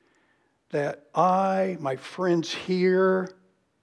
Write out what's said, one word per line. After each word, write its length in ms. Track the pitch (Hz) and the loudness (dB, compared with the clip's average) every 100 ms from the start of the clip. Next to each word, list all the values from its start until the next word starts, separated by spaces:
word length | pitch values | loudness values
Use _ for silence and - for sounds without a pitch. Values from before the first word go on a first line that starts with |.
| _ _ _ _ _ _ _ | _ _ _ _ _ _ _
that 360 | 151 147 - _ | -4 -4 -6 _
I, 600 | 156 180 185 190 190 190 170 | 2 2 2 0 0 -2 -4
my 160 | 139 131 | -6 -8
friends 560 | - - 185 170 160 | -10 -4 0 0 0
here, 800 | - - 185 185 185 190 185 185 - _ _ _ _ | -6 -4 0 2 4 4 2 -2 -12 _ _ _ _